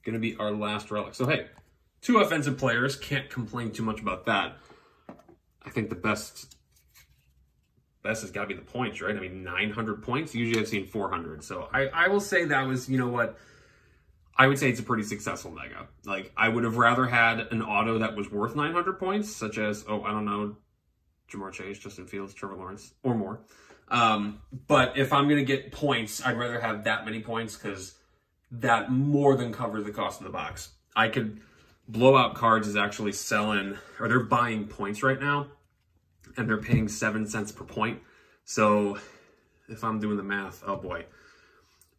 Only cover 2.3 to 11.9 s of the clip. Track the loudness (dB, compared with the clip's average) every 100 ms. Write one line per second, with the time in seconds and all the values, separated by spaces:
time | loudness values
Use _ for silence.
2.3 | 4 0 2 2 2 0 -2 -4 -4 -4
3.3 | -8 -6 -6 -6 -4 -4 -2 -4 -4 0
4.3 | 0 0 -8 -20 -20 _ _ -20 -20 _
5.3 | -20 _ _ -8 -6 -4 -4 -2 -2 -6
6.3 | -16 -20 -20 _ _ _ -20 _ _ _
7.3 | _ _ _ _ _ _ _ -6 -4 -6
8.3 | -8 -8 -8 -10 -4 -4 -4 -4 -4 -6
9.3 | -10 -6 -2 -2 -2 -4 -6 -2 -2 0
10.3 | -2 0 0 0 -4 -4 -4 -2 -4 -6
11.3 | -14 -12 -10 -4 -2 0